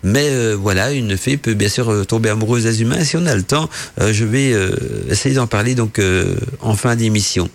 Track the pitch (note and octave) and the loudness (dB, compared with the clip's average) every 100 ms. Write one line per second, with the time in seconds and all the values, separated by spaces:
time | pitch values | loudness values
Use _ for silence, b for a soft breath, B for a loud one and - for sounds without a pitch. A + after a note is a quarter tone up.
0 | F#2 A#2 D3 C3+ A2+ G#2 G2+ F#2 A2 C#3+ | 2 2 2 0 0 0 0 0 0 -2
1 | A2+ F#2+ - C#3+ A#2 G#2+ G#2 - A#2 G#2 | -2 -2 -2 -2 0 0 0 0 0 0
2 | G2 A2+ A2 G#2+ A2 A#2+ A2+ A2 A2+ C3+ | 0 0 0 0 0 2 2 0 0 0
3 | D#3 D#3+ E3+ G#2+ F#2 D3+ D#3 B B - | 0 0 0 0 0 0 0 B B -2
4 | G2+ G#2+ A2+ B2 C#3 A2+ F#2 - - G#1 | 0 2 2 2 2 2 0 -2 -4 -6
5 | A#1+ G2+ C3+ C3+ A#2 G#2+ A2+ B2+ A2+ - | -2 0 2 0 0 0 0 0 0 0
6 | G2 F#2 F#2 F2+ A#2 - A#2+ G#2 B2+ A#2 | 2 2 0 -2 -4 -6 -2 0 0 2
7 | A2+ G#2+ G2+ - F2+ | 2 2 0 -2 -4